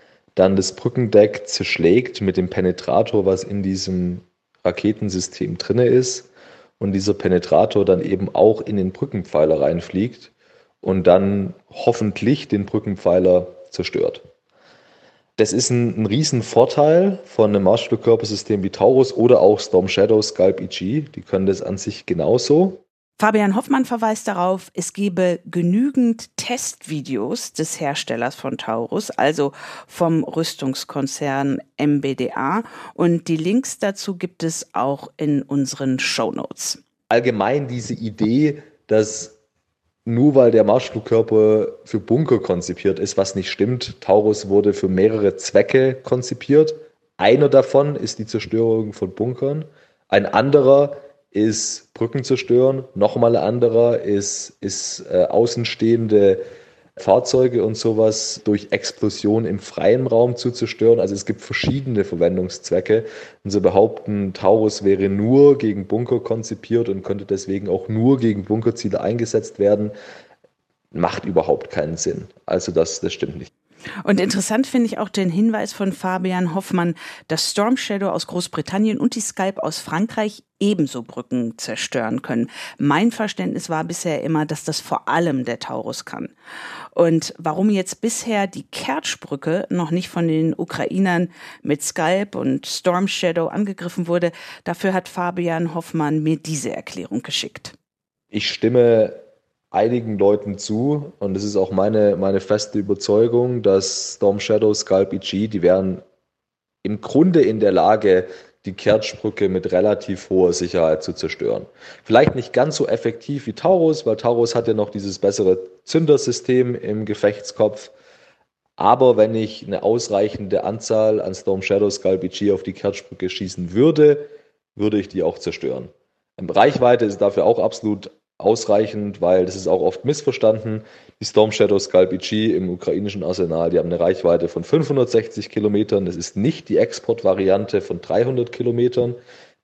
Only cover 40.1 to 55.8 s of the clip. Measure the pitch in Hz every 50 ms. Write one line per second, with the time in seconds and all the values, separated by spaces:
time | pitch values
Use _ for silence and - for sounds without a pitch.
40.1 | 117 120 139 147 135 135 123 117 110 110 104 104 110 123 - - - 113 - -
41.1 | 117 113 110 - 110 107 107 107 107 107 101 - - - - - - 104 92 -
42.1 | 113 143 160 - 127 101 - - 90 87 - - 85 - - 98 90 - 98 -
43.1 | - - 95 95 - 98 90 - - - 101 117 127 123 - - - _ - -
44.1 | 95 107 104 107 104 - - 95 98 104 101 104 95 - - 92 92 92 101 110
45.1 | 113 107 101 98 - - - - - 101 101 - - 131 131 131 127 131 - -
46.1 | 131 127 123 - 123 - - - 143 151 156 156 - - - _ _ _ _ _
47.1 | _ - 92 107 120 139 147 139 147 135 - - - 139 143 147 143 - - 110
48.1 | - - 110 - - 107 - - 110 113 117 113 113 110 110 107 - - 98 92
49.1 | - - 110 123 127 - 135 139 147 156 156 - _ _ _ _ _ _ _ -
50.1 | 98 101 101 87 - 104 123 139 143 147 131 131 139 143 143 143 - - - -
51.1 | _ _ _ _ - 101 107 113 107 110 - - - - _ _ _ - 113 113
52.1 | - 139 123 - 131 123 - - 120 123 131 135 135 135 131 - - - 101 -
53.1 | - 123 117 117 117 92 76 104 120 123 120 117 110 117 117 120 117 - - 101
54.1 | 101 101 98 - - - - - _ - - 98 - - - - - - - -
55.1 | - 90 90 - - 107 120 - - 120 117 - - -